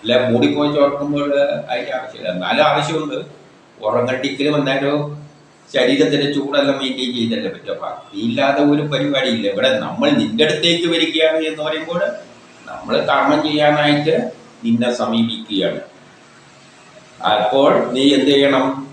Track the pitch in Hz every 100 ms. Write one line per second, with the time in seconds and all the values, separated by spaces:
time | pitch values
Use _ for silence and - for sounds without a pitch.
0 | 110 120 - 117 143 147 147 147 143 143
1 | 143 143 143 139 143 - - - 139 127
2 | - - 87 90 87 123 151 151 147 160
3 | - - - - - - _ - 107 120
4 | 123 127 139 135 143 147 135 135 139 147
5 | 147 - - - - _ - 135 127 143
6 | 143 143 143 143 139 143 139 131 131 127
7 | 127 120 113 110 92 - 101 87 - -
8 | - 101 117 113 139 139 147 147 147 139
9 | 143 135 131 113 101 98 127 - - -
10 | 143 131 107 113 156 151 170 170 170 165
11 | 160 156 160 160 156 151 156 160 160 170
12 | - - - - - - - - - -
13 | - 139 143 151 151 151 147 151 147 147
14 | 151 - 233 - - - 117 117 123 -
15 | 107 113 113 - - 101 87 117 - -
16 | - - - - - - - - - -
17 | - - 92 107 - 135 143 - - 131
18 | 139 143 139 139 139 143 139 - -